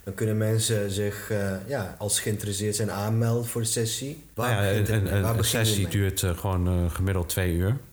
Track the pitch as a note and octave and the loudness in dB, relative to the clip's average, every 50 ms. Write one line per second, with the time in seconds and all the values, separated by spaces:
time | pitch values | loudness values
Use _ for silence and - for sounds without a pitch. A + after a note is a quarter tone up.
0 | - G2+ G2 - A2+ A2 G#2+ G#2+ A2 G#2+ A2 A2 A2 - A2+ G#2 G2+ G2+ G2 G2+ | -10 -10 -6 -2 -2 0 0 0 2 2 2 2 2 2 0 0 0 -2 -2 -2
1 | G#2 G#2 G2+ - - - A2 G2+ G2 G2 F#2+ F#2 G2 A2+ C#3+ B2+ A2+ F2+ - - | -2 -2 -4 -6 -6 -4 -2 -2 -2 -2 -4 -4 -6 -6 -6 -6 -6 -8 -8 -8
2 | G#2+ G2+ - - - A2+ G#2 G#2 - G#2+ G2+ G2 G#2+ G#2+ G#2 - A2 G2+ F2 G2 | -4 -2 -2 -2 0 -2 -4 -2 -4 -6 -4 -2 -2 -2 -2 -2 -2 -2 -2 -2
3 | G2+ A2 A2+ A2+ A#2 A2+ A#2 A#2+ A#2+ A#2 - A#2+ A2+ A2 - A#2+ A2+ A2 - - | -2 0 0 2 2 2 0 0 -2 -4 -4 -4 -2 -2 -2 -2 -2 -2 -4 -6
4 | C3+ C#3 D3+ - - - - - A2+ B2 A2+ G2 G2+ G2 G2+ G#2+ G#2 G#2+ A2 A2 | -6 -8 -10 -12 -16 -12 -6 -2 0 0 2 2 4 4 4 2 2 2 2 2
5 | G2+ - G2 G2+ G2 A2+ A#2 A#2 A2+ - - A#2+ A2 G#2+ G#2+ G2+ F#2+ E2+ - G2+ | 2 2 2 2 2 2 2 2 2 2 2 2 2 4 2 2 0 0 2 2
6 | G2+ F#2+ F2+ - - F#2 E2+ - - G2+ F#2 F#2 F2+ F2+ F2+ F2 F2 E2 D#2+ - | 2 2 0 0 0 0 -2 -2 -2 0 0 2 2 2 2 2 2 2 0 0
7 | F#2+ G2 F#2+ F#2 E2+ - - G2 F#2 F2+ E2 E2+ F#2 G2 C3 C#3 - - | 0 2 2 0 0 0 0 0 0 2 2 2 2 2 0 -2 -4 -14